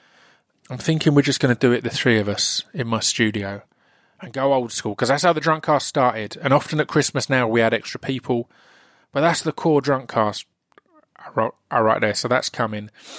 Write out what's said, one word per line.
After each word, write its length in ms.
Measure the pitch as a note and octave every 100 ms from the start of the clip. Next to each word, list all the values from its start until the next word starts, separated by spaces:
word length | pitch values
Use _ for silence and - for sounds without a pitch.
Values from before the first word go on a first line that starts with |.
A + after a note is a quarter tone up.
| _ _ _ _ _ _ -
I'm 80 | B2+
thinking 360 | - D#3+ D#3+
we're 80 | C#3+
just 180 | C#3 C3
gonna 160 | C3 A#2+
do 160 | B2
it, 120 | A#2+
the 60 | A#2+
three 300 | - C3 A2
of 80 | G2+
us 360 | G2+ - - -
in 140 | E3+ A#2
my 120 | A2+
studio, 640 | - - A2 G#2+ G2 G2+ _ _ _ _ _ _
and 140 | D#3+
go 200 | C3 C#3
old 180 | C3+ A#2+
school, 240 | - G#2+ G2+
'cause 120 | B2
that's 160 | C#3
how 100 | F3+
the 60 | D#3
drunk 260 | D3+ D#3 -
cast 220 | C#3+ -
started. 500 | D3 B2 A2 G#2 -
And 120 | C#3+
often 260 | C#3+ - D3+
at 80 | D3+
Christmas 420 | D#3 C#3 C3+ -
now 180 | C3 A#2
we 140 | A#2
had 120 | A2+
extra 260 | A2+ - -
people, 500 | - B2+ - A#2+ A#2+ _ _ _ _ _ _
but 100 | C#3
that's 200 | E3 D#3+
the 100 | D#3+
core 300 | - E3 D3
drunk 300 | C3 C3+ B2+
cast. 340 | A2 G#2+ G2 - _ _ _ _ _ _ _
I 120 | -
wrote, 220 | - A2+ - -
I 100 | A#2
write 220 | A2 -
there, 120 | G#2+
so 140 | G2+ A#2+
that's 220 | B2 -
coming. 400 | - A2 G#2+ G#2+ _ -